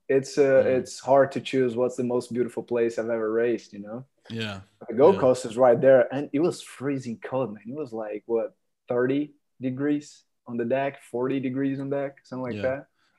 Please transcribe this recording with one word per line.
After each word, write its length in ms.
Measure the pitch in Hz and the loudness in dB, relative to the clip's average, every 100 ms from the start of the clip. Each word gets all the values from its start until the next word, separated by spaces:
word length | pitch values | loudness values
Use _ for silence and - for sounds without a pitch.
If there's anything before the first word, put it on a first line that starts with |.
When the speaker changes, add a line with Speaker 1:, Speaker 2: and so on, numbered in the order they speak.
| - | 0
Speaker 1:
it's, 300 | 135 135 - | 0 0 2
uh, 260 | 135 135 | 4 6
Speaker 2:
Mm. 140 | 123 131 | 4 2
Speaker 1:
it's 220 | 123 - | -2 -8
hard 320 | - 139 135 | 2 4 4
to 80 | 123 | 0
choose 340 | - 131 127 117 | -4 -2 0 0
what's 200 | 123 - | -4 -2
the 60 | |
most 280 | 123 123 123 | -2 -2 -4
beautiful 320 | 117 117 - | -4 -4 -4
place 340 | - 117 117 117 | -4 0 0 -2
I've 100 | 113 | -4
ever 220 | 113 110 | -2 -2
raced, 420 | 113 120 113 - | 0 0 -2 -6
you 60 | 101 | -16
know? 260 | 101 117 131 _ - | -14 -14 -16 _ -12
Speaker 2:
Yeah. 320 | 113 110 98 - _ - | -8 -8 -10 -16 _ -6
Speaker 1:
The 60 | 113 | 4
Gold 200 | 156 190 | 6 6
Speaker 2:
Yeah. 60 | |
Speaker 1:
Coast 240 | 127 127 120 | 2 2 -2
is 120 | 110 | 4
right 220 | 127 113 | 4 6
there, 280 | 131 131 120 | 6 6 4
and 160 | 135 143 | -2 -4
it 80 | 143 | -2
was 220 | 175 175 | -2 -2
freezing 560 | - - 135 135 120 110 | -12 -10 -6 -6 -8 -12
cold, 340 | - 131 120 | -6 -4 -4
man. 100 | 104 110 | -8 -12
It 80 | 147 | -10
was 160 | 135 | -10
like, 320 | 110 107 107 - | -8 -8 -10 -2
what, 260 | 113 104 _ _ _ - | -2 -2 _ _ _ -4
thirty 460 | 123 131 143 147 _ _ - | 0 2 0 -4 _ _ -10
degrees 640 | 131 127 143 147 147 - _ _ - | -8 -4 -2 -2 -4 -20 _ _ -10
on 100 | 117 | -6
the 80 | 117 | -2
deck, 360 | 131 143 139 | 0 -2 -6
forty 380 | - 120 131 139 | -10 -4 -2 -2
degrees 400 | 131 131 139 135 | -4 -4 -4 -4
on 100 | 139 | -6
deck, 300 | 139 139 - | -6 -6 -10
something 200 | - 127 | -14 -10
like 120 | 127 107 | -8 -4
Speaker 2:
Yeah. 60 | |
Speaker 1:
that. 240 | 127 135 - _ _ | -4 -4 -10 _ _